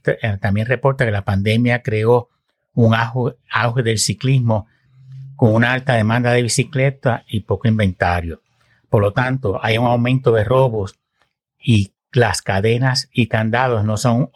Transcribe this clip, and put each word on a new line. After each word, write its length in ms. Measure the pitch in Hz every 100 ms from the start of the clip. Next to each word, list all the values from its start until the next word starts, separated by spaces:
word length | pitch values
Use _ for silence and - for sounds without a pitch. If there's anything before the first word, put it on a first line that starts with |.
eh, 340 | - - 110 101
también 280 | 107 98 110
reporta 360 | 123 135 135
que 60 | 120
la 140 | 101
pandemia 580 | 101 98 101 113 120 120
creó 460 | - 107 110 123 120 _ _ _ _
un 220 | - 113
auge, 400 | 110 117 127 120 - -
auge 320 | 113 120 123
del 160 | 113 110
ciclismo 720 | - 98 131 135 117 110 - _ _ _ - - -
con 180 | - 117
una 200 | 110 120
alta 220 | 127 131
demanda 360 | 120 107 120 120
de 120 | 123
bicicletas 840 | 120 - 123 131 135 135 131 117 -
y 140 | 110
poco 260 | - 101 113
inventario. 760 | 110 98 90 90 87 82 76 _ _ _ _ _
Por 140 | 113
lo 100 | 101
tanto, 460 | 113 127 131 104 92
hay 160 | 110 110
un 100 | 120
aumento 440 | 120 120 131 131
de 140 | 113
robos 500 | 104 131 131 110 95 - _ _ _ _ _ _
y 320 | - 107 98 _ _
las 280 | 127 113 90
cadenas 680 | - 98 110 120 131 127 -
y 160 | - 113
candados 600 | 110 110 120 131 113 107
no 100 | 107
son 340 | 127 117 151